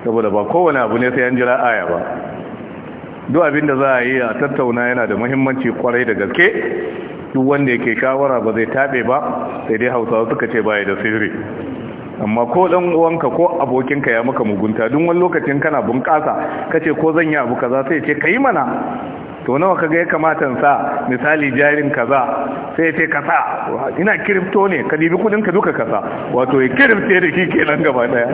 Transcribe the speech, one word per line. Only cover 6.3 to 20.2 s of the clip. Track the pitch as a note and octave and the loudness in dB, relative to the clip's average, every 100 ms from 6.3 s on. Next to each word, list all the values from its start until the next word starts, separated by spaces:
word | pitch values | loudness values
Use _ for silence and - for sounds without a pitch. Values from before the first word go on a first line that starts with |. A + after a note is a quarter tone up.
| B2 F3+ - - - - - - - - | 4 4 2 -4 -6 -6 -8 -12 -14 -6
Duk | C3+ C3 | 0 2
wanda | C#3 C#3 | 2 2
yake | A#2+ B2 A2+ | 0 0 0
shawara | B2+ C3+ C#3 B2 | 0 2 0 2
ba | G#2+ | 0
zai | G#2+ A2+ | 0 0
taɓe | C3+ C#3 C3 A2 | 0 0 0 0
ba, | C3+ - - - - - | 0 -2 -6 -6 -8 -4
sai | A2 | 0
dai | B2 | 0
Hausawa | B2 A2+ A2+ A2+ | 0 0 0 0
suka | D3+ A2+ | -2 -2
ce | A#2 | 0
baya | G#2+ G#2 G2 | 0 0 0
da | G2 | -2
sirri. | G#2+ A2 G2+ - - - - - - - - - | -2 0 -2 -4 -8 -10 -10 -10 -10 -12 -12 -6
Amma | G#2+ A2+ A#2+ | -2 0 0
ko | F3 F3+ | 2 4
ɗan | F3+ F3 E3 | 2 2 2
uwanka | E3 E3 D3 | 2 2 -2
ko | A#2+ F3 - | 2 2 2
abokinka | C#3 B2+ C3 C#3+ C3+ | 0 0 0 -2 0
ya | A2+ | 0
maka | A#2+ B2+ | 0 -2
mugunta, | A2 G2+ G#2+ A2 A2 | -2 0 0 0 0
duk | C#3 E3+ | 2 2
wani | F3 | 2
lokacin | F3+ E3 C#3+ C#3 | 2 0 0 0
kana | D#3+ C#3+ | 0 0
bunƙasa, | G#2 B2 D3+ D#3 C#3+ G#2+ - - - | 0 -2 2 2 2 -2 -4 -6 -2
ka | D#3+ | -2
ce, | D#3+ C#3+ | 0 0
"Ko | D#3+ | 2
zan | D#3+ D#3+ | 2 2
yi | D3+ | 0
abu | A#2+ A#2+ | 0 -2
kaza?" | B2 C3 C3 | 0 -2 0
Sai | D#3+ | -2
ya | C#3+ | 0
ce, | D3 | 0
"Ka | D3 | 0
yi | A3 | 2
mana." | C4+ F3+ B2 - - - - - - - - | 2 2 0 -4 -6 -8 -10 -12 -14 -10 -2
To | C3 | 2
nawa | F#3 E3+ | 2 2
kaga | E3 E3 | 2 0
ya | E3+ | 0
kamata | D#3+ | 0